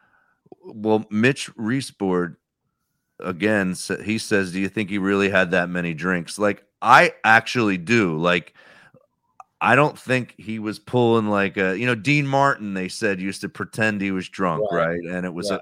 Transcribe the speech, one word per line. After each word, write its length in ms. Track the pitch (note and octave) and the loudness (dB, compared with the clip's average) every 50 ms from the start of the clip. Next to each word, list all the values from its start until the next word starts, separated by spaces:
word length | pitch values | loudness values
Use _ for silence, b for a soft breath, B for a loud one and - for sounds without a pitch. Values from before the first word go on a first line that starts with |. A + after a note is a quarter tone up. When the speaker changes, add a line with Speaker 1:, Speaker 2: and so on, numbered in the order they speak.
| _ _ _ _ _ _ _ _ _ _ - - | _ _ _ _ _ _ _ _ _ _ -20 -20
Speaker 1:
Well, 440 | - F#3 - A2 G#2 A2 A2 G#2+ A2 - | -20 -18 -14 -6 -2 0 0 0 0 -2
Mitch 400 | G#2 G#2+ A2 B2+ - - - - - | -2 0 2 0 0 -2 -6 -12 -12
Reesboard 840 | - A2+ G#2+ B2 C#3 B2 - - - G2+ F#2+ F2+ F2+ F2 F2 D#2 - _ _ _ _ _ _ _ _ _ _ _ _ _ _ _ - | -8 -6 -6 -4 -6 -6 -10 -8 -4 -2 -2 0 0 -2 -4 -8 -14 _ _ _ _ _ _ _ _ _ _ _ _ _ _ _ -12
again, 560 | - F#2 F#2 D#2 F#2+ G#2+ A2 G#2 G2 F#2 F2+ | -10 -10 -6 -2 0 0 2 2 0 0 -2
sa-, 220 | - - - F#2+ - | -6 -6 -8 -8 -6
he 160 | - G2 A2 A2 | -6 -6 -6 -6
says, 340 | - - A2 G2 G2 F2+ | -2 0 0 0 0 -2
"Do 80 | E2+ F#2+ | -4 -4
you 100 | G2 F#2+ | -6 -4
think 200 | - A2 A2 F2 | -4 -6 -6 -4
he 80 | G2+ G2+ | -4 -4
really 320 | F#2 F#2+ G2+ G2 G2+ F#2+ | -2 0 0 2 2 2
had 220 | G2 F#2+ F#2 F2 | 2 2 2 2
that 180 | F2 F2+ F2 F2 | 2 0 0 0
many 240 | F2 F2+ F2 E2+ E2 | -2 -4 -4 -4 -6
drinks?" 440 | D2 D#2+ F#2 F#2 F2 E2 - - - | -4 -4 -2 -2 -2 -4 -6 -6 -4
Like, 240 | G#2 G#2 G2+ - _ _ _ _ | -2 -2 -2 -4 _ _ _ _
I 320 | - A2 B2 D3 F3 D#3+ - - - | 2 6 6 8 6 6 2 0 4
actually 540 | G#2+ A2+ A2+ A2+ - - B2+ A2+ G#2 F#2+ F2+ | 4 6 6 4 2 0 0 0 2 0 0
do. 400 | E2+ E2 A#2+ A#2 G#2 F2 D#2+ D#2 | 0 0 2 2 2 2 0 0
Like, 360 | E2 F2 F2 F2+ E2 - b b b b b b b b b _ _ _ _ _ _ _ _ - - _ _ - | 2 2 2 0 0 -6 b b b b b b b b b _ _ _ _ _ _ _ _ -20 -20 _ _ -2
I 140 | E2+ G2+ A#2+ | 2 4 6
don't 240 | C3 D3 D3 A2 - | 6 4 4 0 -4
think 360 | - - B2+ B2+ A#2 - - - | -4 -2 -2 -2 -2 -4 -12 -16
he 200 | - G#2 A2 A2 | -12 -10 -8 -6
was 220 | G#2 G#2+ G#2 - | -6 -6 -6 -8
pulling, 480 | _ - - B2 A#2+ A#2 A2+ A2+ G#2+ G#2+ | _ -2 0 2 4 4 4 4 2 2
like, 300 | G#2 G2+ G2 G2 E2 G2+ | 2 2 0 0 0 0
a, 200 | F#2+ F#2 F#2+ F#2+ | 0 0 0 0
you 80 | A#2+ | 0
know, 100 | B2+ B2 | -2 -2
Dean 300 | A2 F#2 C3+ D3 D3 C#3+ | 0 0 0 0 0 2
Martin, 480 | C#3 C3+ C#3 C#3 C#3 C3 - G#2 G#2 G2 | 2 2 4 4 4 2 0 -4 -6 -6
they 120 | F#2+ F#2 F2+ | -4 -6 -6
said, 320 | - - A2+ G#2+ G2 F#2 | -4 -4 -2 -2 -2 -2
used 220 | F#2 G2 F#2+ - | -4 -6 -6 -6
to 80 | - F#2 | -8 -10
pretend 500 | - - G2+ - - - A2 A2 G#2 G#2 | -8 -10 -10 -8 -4 -2 0 0 0 0
he 120 | G2 G2 | -2 -2
was 180 | F#2+ F#2 F2+ - | -2 -4 -6 -8
drunk, 340 | - - G2 F2+ E2 D#2 G#2+ G2+ | -6 -2 -2 0 0 0 -2 -2
Speaker 2:
Right. 160 | F#2+ E2+ E2 E2 | -2 0 0 0
Speaker 1:
right? 120 | E2+ F2 E2+ E2 | -2 -4 -6 -6
And 140 | F2+ F2+ F2+ | -6 -6 -6
it 80 | F2+ E2 | -6 -6
was, 160 | F2 F2 G2+ | -6 -4 -4
Speaker 2:
Yeah. 80 | F#2+ F#2+ | -4 -4